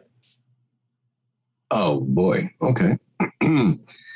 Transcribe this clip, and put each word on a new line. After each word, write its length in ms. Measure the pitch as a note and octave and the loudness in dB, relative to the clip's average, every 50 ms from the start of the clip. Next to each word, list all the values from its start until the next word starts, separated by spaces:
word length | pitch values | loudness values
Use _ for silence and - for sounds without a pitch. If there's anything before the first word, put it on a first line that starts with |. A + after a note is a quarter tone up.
| _ _ _ _ _ _ _ _ _ _ _ _ _ _ _ _ _ _ _ _ _ _ _ _ _ _ _ _ _ _ _ _ _ - | _ _ _ _ _ _ _ _ _ _ _ _ _ _ _ _ _ _ _ _ _ _ _ _ _ _ _ _ _ _ _ _ _ -6
Oh, 300 | A#2 A2 F#2+ D#2+ D2 C#2 | -4 -2 0 0 -2 -2
boy. 500 | C2+ C2+ C2 E2 F#2 F#2+ - F#2 E2+ F#3 - - | -2 -2 0 0 2 2 0 0 -4 -6 -6 -4
Okay. 360 | - - C3 - F#2+ - - - _ _ _ - - - - - | -2 0 0 2 2 0 0 -2 _ _ _ -6 -6 -6 -4 -2
<clears throat> 360 | - - D#3+ C#3 A#2+ - D3 - - - - - - - - | 0 2 2 2 2 2 0 -2 -6 -20 -20 -20 -20 -20 -20